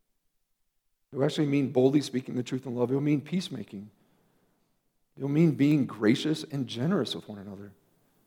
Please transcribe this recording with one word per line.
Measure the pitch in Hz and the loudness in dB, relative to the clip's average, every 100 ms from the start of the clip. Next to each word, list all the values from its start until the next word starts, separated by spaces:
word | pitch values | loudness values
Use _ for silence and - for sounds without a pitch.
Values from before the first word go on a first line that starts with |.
| _ _ _ _ _ _ _ _ _ _ _ | _ _ _ _ _ _ _ _ _ _ _
It'll | 135 | -2
actually | 143 - 147 | 0 0 0
mean | 143 131 | 2 2
boldly | 127 131 151 | 4 4 4
speaking | 135 123 131 127 | 2 -4 -4 -6
the | |
truth | 123 131 131 | -4 -6 -6
in | 120 | -2
love. | 123 | 0
It'll | 139 | 0
mean | 147 147 | 0 0
peacemaking. | 147 180 - 117 104 101 104 - _ _ _ _ _ _ _ _ _ _ _ - | -2 -4 -4 -8 -12 -14 -16 -20 _ _ _ _ _ _ _ _ _ _ _ -8
It'll | 139 | -2
mean | 147 170 | 4 4
being | 131 143 151 110 | 4 4 4 0
gracious | 104 107 139 151 156 | 2 4 4 2 -4
and | - 139 117 | -4 -6 -6
generous | 113 147 196 110 87 | -4 -2 0 -2 -6
with | - | -12
one | 104 | -16
another. | 98 98 101 - _ _ _ _ | -14 -16 -18 -20 _ _ _ _